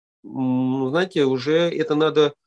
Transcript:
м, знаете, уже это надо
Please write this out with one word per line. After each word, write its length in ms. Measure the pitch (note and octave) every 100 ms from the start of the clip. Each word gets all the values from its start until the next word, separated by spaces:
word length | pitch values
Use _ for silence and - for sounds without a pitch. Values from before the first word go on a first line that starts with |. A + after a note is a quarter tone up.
| _ _
м, 640 | - B2+ C3 B2+ B2+ C3 C3
знаете, 340 | D#3+ F#3 E3 C3+
уже 280 | C3 C3+ D#3+ E3+
это 240 | D#3 D#3
надо 400 | D3+ D#3 D3 D3 -